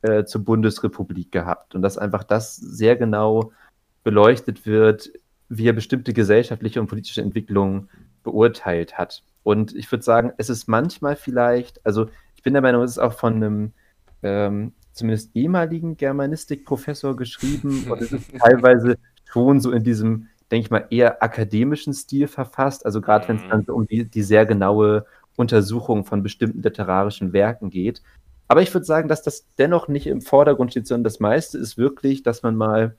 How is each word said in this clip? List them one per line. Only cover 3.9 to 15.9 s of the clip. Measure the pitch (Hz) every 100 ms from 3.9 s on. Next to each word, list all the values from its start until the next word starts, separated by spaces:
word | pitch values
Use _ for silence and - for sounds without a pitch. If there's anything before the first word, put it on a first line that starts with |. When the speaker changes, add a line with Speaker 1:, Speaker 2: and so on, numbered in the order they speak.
| _
Speaker 1:
beleuchtet | 113 104 107 123 - 107 -
wird, | 107 110 107 - - _ _ _
wie | 110 113
er |
bestimmte | 113 104 127 123
gesellschaftliche | 120 101 107 120 113 110 120
und | 104
politische | 107 98 -
Entwicklungen | 104 98 104 98 98 98 101 _ - _
beurteilt | - 107 117 104 98 87 85 -
hat. | - - _ _
Und | - 104 107 -
ich | 110
würd | 120
sagen, | 117 117 120 -
es | 113
ist | 117 -
manchmal | 113 156 - 147 147
vielleicht, | - 123 120 123 120 - 113
also | 104 110 - _ _
ich |
bin | 131
der | 139
Meinung, | 131 123
es | 123
ist | 120
auch | 123
von | 110 120 113
einem, | 107 107 107 _ _ _ _ _
ähm, | 98 101 101 101 107 _ _
zumindest | - 117 110 - 113
ehemaligen | 147 180 165 165 165